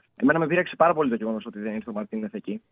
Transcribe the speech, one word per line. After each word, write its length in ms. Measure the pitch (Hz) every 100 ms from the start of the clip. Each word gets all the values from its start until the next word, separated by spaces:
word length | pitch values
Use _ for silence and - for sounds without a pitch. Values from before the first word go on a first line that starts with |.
| _ -
Εμένα 240 | 131 160
με 80 | 156
πείραξε 280 | 175 170 -
πάρα 180 | 165
πολύ 160 | 156 139
το 60 | 113
γεγονός 300 | 110 110 113
ότι 140 | 104
δεν 140 | 107
ήρθε 160 | 107 113
ο 40 |
Μαρτίνεθ 400 | 107 104 110 107
εκεί, 280 | 104 - 208 -